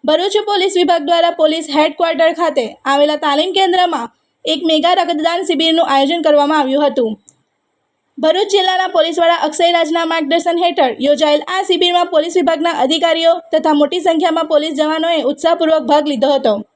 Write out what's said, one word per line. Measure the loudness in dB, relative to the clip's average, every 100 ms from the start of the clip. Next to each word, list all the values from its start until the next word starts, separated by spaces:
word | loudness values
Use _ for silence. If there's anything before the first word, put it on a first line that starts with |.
ભરૂચ | 0 0 0 -2 -2
પોલીસ | -2 0 0
વિભાગ | 0 0 0
દ્વારા | 0 0 2
પોલીસ | 0 0 -2
હેડક્વાર્ટર | 0 0 0 -2 2 0 2
ખાતે | -2 -2 -4 -6 -2
આવેલા | 0 0 0
તાલીમ | -2 0 -2 -2
કેન્દ્રમાં | 0 2 0 -2 -8 _ _ _
એક | -6 -4 0
મેગા | 0 2 0
રક્તદાન | 0 -2 -2 -4 -2
શિબિરનું | -2 0 0 2
આયોજન | 0 0 0 2
કરવામાં | 2 2 0
આવ્યું | 0 0 0
હતું. | 0 -4 -6 -16 _ _ _ _ _ _ _ _ -4
ભરૂચ | 0 0 0
જિલ્લાના | 0 0 0 0 0
પોલીસ | 0 2
વડા | 2 2 -2
અક્ષય | 0 2 2
રાજના | 0 -2 -2
માર્ગદર્શન | -2 0 0 0 0
હેઠળ | 0 0 0 0 0
યોજાયેલ | 0 2 -2 -2
આ | -6 -2
શિબિરમાં | 0 2 0 0
પોલીસ | 0 0 0
વિભાગના | 0 0 -2 0 0
અધિકારીઓ | 0 0 2 2 0 -2
તથા | -2 2 2
મોટી | 2 0 0
સંખ્યામાં | 0 0 0 0
પોલીસ | 0 0 -2
જવાનોએ | -2 -2 -2 0 -2
ઉત્સાહપૂર્વક | -2 0 2 2 0 2
ભાગ | 0 2
લીધો | 0 0
હતો. | 2 0 -2 -6